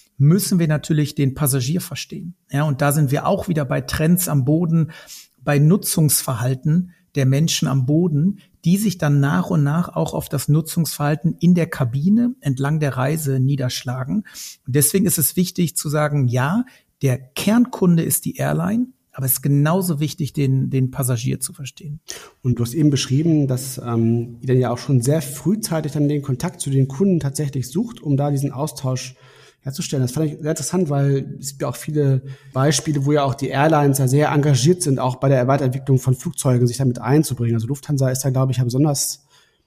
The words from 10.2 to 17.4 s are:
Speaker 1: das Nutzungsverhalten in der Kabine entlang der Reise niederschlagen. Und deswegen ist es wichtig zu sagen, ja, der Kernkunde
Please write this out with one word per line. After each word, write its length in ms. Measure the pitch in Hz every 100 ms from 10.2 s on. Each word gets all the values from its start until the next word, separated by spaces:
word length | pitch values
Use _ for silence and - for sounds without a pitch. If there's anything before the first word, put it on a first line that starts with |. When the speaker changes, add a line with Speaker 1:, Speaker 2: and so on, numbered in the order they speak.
| -
Speaker 1:
das 180 | 143 -
Nutzungsverhalten 880 | 151 156 - 151 - 147 156 170 -
in 160 | 170 180
der 100 | 160
Kabine 720 | - 123 131 170 220 240 262
entlang 400 | 143 131 139 156
der 180 | 147 123
Reise 420 | 131 160 143 131
niederschlagen. 880 | 131 139 127 - 127 127 131 202 - - - - -
Und 80 | 135
deswegen 320 | 143 196 185
ist 100 | -
es 180 | - -
wichtig 400 | 180 - 165 -
zu 140 | 151
sagen, 380 | 151 151 147 123
ja, 380 | 123 135 214 247 - _ _
der 160 | 135 127
Kernkunde 880 | - -